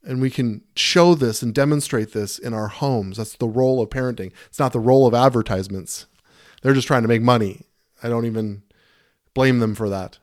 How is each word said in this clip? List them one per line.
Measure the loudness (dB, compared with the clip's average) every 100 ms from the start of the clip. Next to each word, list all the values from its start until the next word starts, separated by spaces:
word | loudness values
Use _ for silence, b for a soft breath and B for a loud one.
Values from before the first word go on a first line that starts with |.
And | -8 -4
we | -4
can | -2 -4 -4 _
show | -6 0 4 6
this | 4 2 -2
and | -4
demonstrate | 0 2 0 0 -4 -4
this | -6 -8 -8
in | -8
our | -6 -6
homes. | -4 -2 -2 -4 -8
That's | -10 -6
the | -4
role | 0 2 2
of | -2
parenting. | -4 -6 -6 -12 B B
It's | -4
not | -2
the | 0
role | 4 6 6
of |
advertisements. | 6 4 2 -2 -4 -4 -10 -12 -14 -16 _ b b b b
They're | 0
just | 0 2
trying | 0
to | 2
make | 2
money. | 4 2 0 -6 -20 _ _ _
I | -6
don't | -4 -4
even | -4 -6 -10 _ _ _ _ _ _ _
blame | 0 2 4
them | 0 -2
for | -4
that. | -6 -8 -16